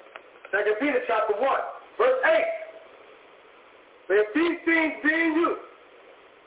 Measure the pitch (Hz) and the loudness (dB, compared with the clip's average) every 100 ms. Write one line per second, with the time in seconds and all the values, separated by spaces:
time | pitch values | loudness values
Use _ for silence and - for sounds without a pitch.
0 | - - - - - 202 208 214 285 254 | -20 -20 -20 -20 -6 -2 0 0 0 0
1 | - 220 208 208 262 233 - - - - | 0 -2 0 0 0 0 -4 -12 -8 0
2 | 247 262 320 320 - - - - - - | 2 4 4 2 2 -6 -12 -18 -20 -20
3 | - - - - - - - - - - | -20 -20 -20 -20 -20 -20 -20 -20 -20 -12
4 | - 202 214 294 339 - 330 330 311 - | 0 2 2 0 -2 -2 0 0 0 -2
5 | 302 330 330 311 339 - - - - - | -2 0 0 0 -2 -4 -12 -20 -20 -20
6 | - - - - | -20 -20 -20 -20